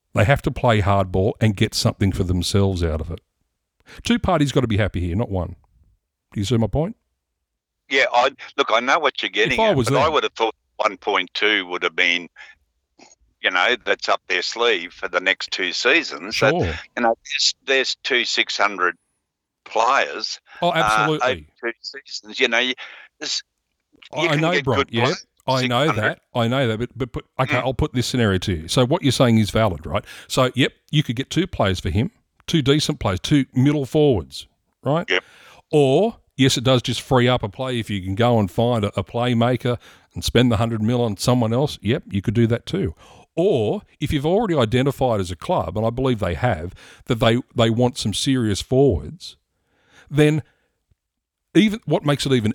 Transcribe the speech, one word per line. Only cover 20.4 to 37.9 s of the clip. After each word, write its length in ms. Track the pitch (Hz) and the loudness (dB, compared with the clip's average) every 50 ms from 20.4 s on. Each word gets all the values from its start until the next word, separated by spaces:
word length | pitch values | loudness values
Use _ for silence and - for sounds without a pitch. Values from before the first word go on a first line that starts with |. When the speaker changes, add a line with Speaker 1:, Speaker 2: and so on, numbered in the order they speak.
| _ _ - - | _ _ -10 -4
Speaker 1:
Oh, 60 | 175 175 | -4 -2
Speaker 2:
uh, 40 | 170 | 0
Speaker 1:
absolutely. 720 | 160 160 107 110 110 107 156 156 151 123 127 131 - 78 _ _ _ | 0 0 2 2 2 2 0 0 -2 -2 -2 -2 -4 -10 _ _ _
Speaker 2:
over 100 | - 120 | -8 -8
two 60 | 113 - | -8 -8
seasons. 580 | - - - 139 - - - - - 107 107 - | -16 -18 -18 -18 -18 -16 -16 -16 -14 -12 -2 -2
You 80 | 127 120 | 0 0
know, 100 | 117 117 | 2 0
you, 160 | 123 127 127 - - - - - - - _ _ | -2 -2 -4 -8 -12 -16 -18 -20 -20 -20 _ _
this, 220 | 151 139 - - - _ _ _ _ _ _ _ _ _ _ _ - - | -10 -8 -8 -8 -8 _ _ _ _ _ _ _ _ _ _ _ -20 -12
Speaker 1:
I, 100 | - 143 | -6 -4
Speaker 2:
you 60 | 160 170 | -2 0
Speaker 1:
I 40 | |
Speaker 2:
can 80 | 151 151 | 0 2
Speaker 1:
know, 100 | 160 165 | 0 0
Speaker 2:
get 120 | 180 147 135 | 0 0 0
Speaker 1:
Bron, 120 | 135 120 139 | 0 0 0
Speaker 2:
good 100 | 135 - | -2 -2
Speaker 1:
yeah, 120 | 110 113 120 | 0 0 0
Speaker 2:
players, 220 | 131 180 - - _ _ _ _ | 0 0 -4 -10 _ _ _ _
Speaker 1:
I 200 | - 131 131 127 | -2 -2 -2 0
know 200 | 123 123 123 143 | 0 0 0 0
Speaker 2:
six 100 | 160 - 117 | 0 0 0
hundred. 100 | 107 110 | -2 -2
Speaker 1:
that. 100 | - - _ _ - | -4 -6 _ _ -4
I 140 | 123 117 113 | -2 -2 0
know 200 | 123 135 139 117 | 0 0 0 -2
that, 100 | 110 107 | -2 -4
but, 120 | 120 - - | -6 -8 -6
but, 180 | 113 131 120 | -8 -8 -8
but 120 | - 151 - _ _ - | -8 -14 -14 _ _ -4
okay, 140 | 135 127 143 | -2 -2 0
Speaker 2:
Mm. 40 | 127 123 | -2 -2
Speaker 1:
I'll 100 | 131 127 | -2 -2
put 200 | - 156 151 - | -2 -4 -2 -2
this 120 | 127 120 | -4 -4
scenario 320 | - - 127 117 104 95 90 | -2 0 0 2 2 2 0
to 140 | - - | 0 -2
you. 160 | 92 80 80 85 | -4 -4 -4 -2
So 160 | - 135 127 | 0 2 2
what 180 | 120 156 - | 2 0 0
you're 100 | - 135 | 2 0
saying 260 | 117 - 139 120 113 110 | 2 4 4 4 6 4
is 120 | 107 95 | 2 2
valid, 360 | - 110 113 104 87 73 - | 2 0 2 2 0 -4 -8
right? 180 | 80 76 104 - - - - - | -6 -6 -6 -6 -6 -18 -20 -12
So, 240 | - - 139 131 127 - | -4 0 0 0 0 2
yep, 180 | 123 143 - - _ _ _ | 0 -2 -2 -2 _ _ _
you 120 | 151 151 | 0 0
could 140 | 151 - 123 | 0 0 -4
get 140 | 113 135 - | -6 -6 -4
two 160 | - 156 185 | -2 -4 -4
players 340 | 180 - - 113 98 92 - | -4 -2 0 0 0 0 -2
for 80 | - 90 | -4 -2
him, 200 | 78 101 123 190 - _ _ _ _ _ _ | 0 0 -2 -2 -4 _ _ _ _ _ _
two 140 | - - 165 | -2 -2 0
decent 400 | 131 135 143 156 - - 151 - | 2 2 2 2 2 -2 -4 -4
players, 200 | - - 92 87 | -2 -4 -4 -4
two 260 | - - 151 143 131 - - | 0 2 2 2 2 2 0
middle 320 | 127 127 143 147 151 135 | 2 2 4 2 0 -2
forwards, 600 | - - 156 151 147 123 92 71 - - - - _ _ _ _ _ _ _ | -2 2 2 4 4 4 2 -2 -6 -14 -18 -18 _ _ _ _ _ _ _
right? 260 | _ 127 147 165 185 - | _ -2 -2 -2 0 0
Speaker 2:
Yep. 160 | 185 185 - - - - - - - - _ _ | -2 -2 -2 -6 -18 -20 -20 -20 -20 -20 _ _
Speaker 1:
Or, 460 | - 151 143 131 131 160 202 233 - - _ _ _ | 2 4 4 4 4 2 2 0 -4 -8 _ _ _
yes, 200 | - 131 131 - | 2 2 2 2
it 80 | 143 117 | 2 2
does 160 | 127 131 123 | 2 2 2
just 220 | - - 117 - | 2 -2 -6 -6
free 260 | - - 139 123 120 123 | -2 0 2 4 4 4
up 140 | 127 120 | 2 0
a 60 | - 104 | -2 -8
play 280 | - - 127 131 127 117 | -8 -8 -8 -6 -6 -6
if 120 | 107 - | -6 -4